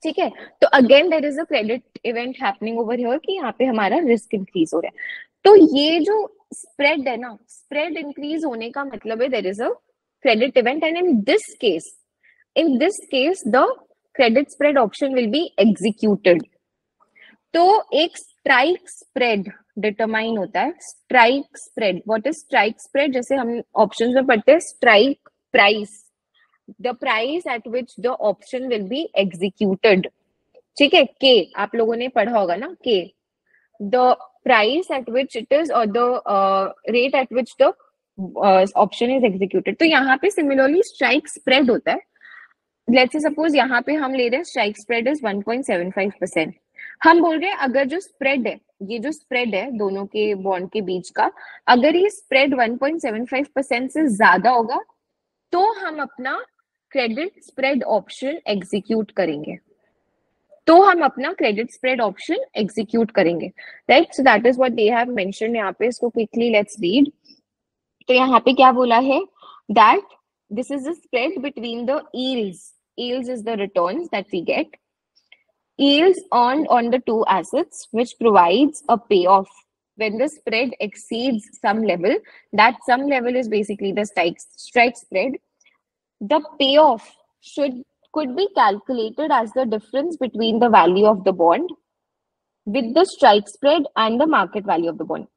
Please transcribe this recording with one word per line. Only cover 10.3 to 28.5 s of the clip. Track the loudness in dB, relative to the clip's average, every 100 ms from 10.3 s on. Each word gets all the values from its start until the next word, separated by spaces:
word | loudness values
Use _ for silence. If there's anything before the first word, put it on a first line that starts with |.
| 2 2 2
event, | 0 -2 -2
and | -2
in | 0 0 2
this | 0 -2 -4
case, | -2 -2 -6 -20 _ _ _ _ _ 0
in | 0 2
this | 0 -2 -6
case | -2 -2 -2 0
the | 2 2 -2 _ _ _ 0
credit | 2 2 0 -2
spread | 0 2
option | 0 -2 -4
will | -2 -2 -2
be | -4 2 2
executed। | 2 -2 -2 -2 2 4 2 0 _ _ _ _ _ _ _ _ _ _
तो | 2 4 4 2
एक | -2 -2 -4
स्ट्राइक | -20 _ 0 2 2 -2 -6
स्प्रेड | -20 -12 -2 0 0 -4 -14 _ -6
डिटरमाइन | -6 -4 -4 -2 -4 -4
होता | -4 -4
है, | -4 -6
स्ट्राइक | -18 -20 _ 4 4 2 -4 -18
स्प्रेड। | -18 -6 -4 -4 -4
What | -4 -4
is | -8
strike | -4 0 0 -4
spread? | -8 -2 -2
जैसे | -2 -4 -4
हम | -4 -6 -8 -2
ऑप्शंस | -2 0 -2
में | 0 2
पढ़ते | 0 4
हैं | 2
स्ट्राइक | 2 0 4 6 4 -2 _ _ _
प्राइस, | 2 2 2 -6 -16 _ _ _ _ _ _ _ -10
the | -8 -6
price | -4 -2 -2 -6 -6
at | -10 -6
which | -8 -8 -6
the | -6 -2 -4
option | -4 -8